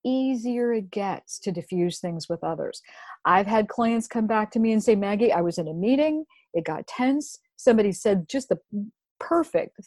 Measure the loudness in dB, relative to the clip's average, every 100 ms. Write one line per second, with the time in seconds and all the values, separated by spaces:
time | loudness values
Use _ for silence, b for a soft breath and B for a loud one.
0 | -2 0 0 -2 -2 -2 0 -2 -4 -6
1 | -4 -6 -10 -10 -8 -6 -4 -2 -2 -2
2 | -8 -8 -6 -6 -6 -6 -6 -10 B B
3 | B B 2 4 4 0 0 0 0 0
4 | -2 -2 0 2 2 2 2 4 4 4
5 | 2 2 2 2 0 -2 -4 -2 2 4
6 | 2 0 -6 b b -6 -4 -6 -8 -2
7 | 0 0 -4 -12 _ -2 4 4 4 0
8 | 0 0 0 -4 -2 -4 _ -10 -10 -12
9 | _ -12 -2 0 0 -2 -4 -10